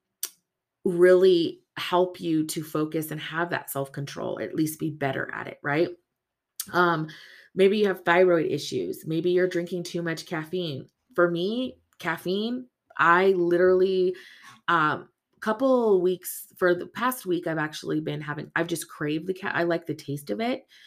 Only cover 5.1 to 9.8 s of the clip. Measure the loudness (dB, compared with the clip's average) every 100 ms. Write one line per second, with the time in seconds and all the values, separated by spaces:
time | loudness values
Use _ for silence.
5.1 | -4 -6 -8 -10 -8 -2 0 -2 -4 _
6.1 | _ _ _ _ -14 -4 0 2 0 -4
7.1 | -10 -20 -20 -6 4 4 4 2 0 2
8.1 | 6 6 4 2 -4 -4 -6 -6 -8 -6
9.1 | -2 0 2 2 0 -4 -6